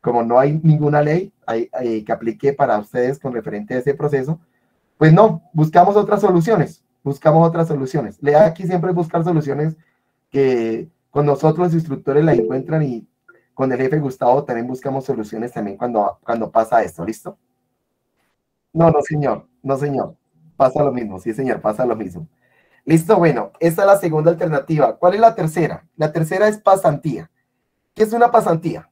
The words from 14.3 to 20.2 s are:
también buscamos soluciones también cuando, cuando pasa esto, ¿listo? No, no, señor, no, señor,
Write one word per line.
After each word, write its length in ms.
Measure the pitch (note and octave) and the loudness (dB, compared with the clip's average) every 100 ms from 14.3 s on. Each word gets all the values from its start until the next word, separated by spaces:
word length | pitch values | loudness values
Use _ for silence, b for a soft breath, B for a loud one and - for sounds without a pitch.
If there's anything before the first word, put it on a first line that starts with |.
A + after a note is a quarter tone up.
| C#3 | 0
también 240 | C#3+ A#2 B2 | 0 -6 -6
buscamos 380 | B2+ C#3+ C3+ C3 | -8 -6 -8 -6
soluciones 460 | A#2 G#2 A2 A#2+ | -8 -6 -8 -10
también 240 | - G#2 G2 | -8 -10 -6
cuando, 440 | A#2+ A2+ G2+ - | -4 -2 -2 -6
cuando 280 | - A#2 A2 | -6 -6 -2
pasa 320 | A2+ A2+ A#2 | -2 0 0
esto, 200 | F#2+ - | -2 -8
¿listo? 320 | F2+ A2+ F3+ - _ _ _ _ _ _ _ _ _ _ _ _ _ | -10 -10 -14 -20 _ _ _ _ _ _ _ _ _ _ _ _ _
No, 180 | D#3+ E3 | 2 2
no, 100 | D3 | 2
señor, 460 | - D3+ C#3 G#2 _ _ | -2 -4 -2 -4 _ _
no, 120 | C3 C3+ | -6 -4
señor, 400 | D3 C3+ - - | -2 -4 -6 -12